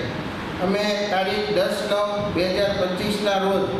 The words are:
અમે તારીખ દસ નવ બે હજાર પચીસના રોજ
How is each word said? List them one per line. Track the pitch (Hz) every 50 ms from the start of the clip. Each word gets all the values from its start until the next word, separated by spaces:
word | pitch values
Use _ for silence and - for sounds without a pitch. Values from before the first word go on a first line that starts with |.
| - - - - - - - - - - - - 185
અમે | 190 196 208 208 208 202 202 202 180
તારીખ | 185 190 190 196 202 208 208 208 -
દસ | 180 202 196 202 - - 202
નવ | 202 208 208 - - 202 - - -
બે | 165 185
હજાર | 185 - 202 202 202 196 190
પચીસના | 180 185 180 220 208 208 196 202 208 202
રોજ | 196 190 190 196 196 170 - - -